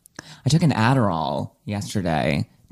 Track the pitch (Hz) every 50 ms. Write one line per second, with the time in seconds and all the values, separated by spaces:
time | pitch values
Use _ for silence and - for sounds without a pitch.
0 | _ _ _ - - - - - - 131 143 165 180 151 - - 110 117 139 135
1 | 117 101 87 80 78 65 71 67 104 104 - _ _ - 104 101 104 - - 110
2 | 90 87 80 76 62 69 73 78 107 - _ _ _ -